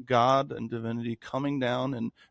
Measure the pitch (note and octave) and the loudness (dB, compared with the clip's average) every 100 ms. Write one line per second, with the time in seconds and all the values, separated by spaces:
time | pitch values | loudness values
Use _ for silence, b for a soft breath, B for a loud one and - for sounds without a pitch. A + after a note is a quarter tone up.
0 | B2 B2 B2 C3+ C#3 - A2+ A#2 A2+ A#2 | 0 4 6 4 2 -4 -6 -4 -4 -4
1 | A#2 A2+ - C3+ C#3+ C#3 B2 B2 C3 B2 | -4 -6 -6 -4 -2 0 0 0 -2 -4
2 | A2+ - b | -6 -8 b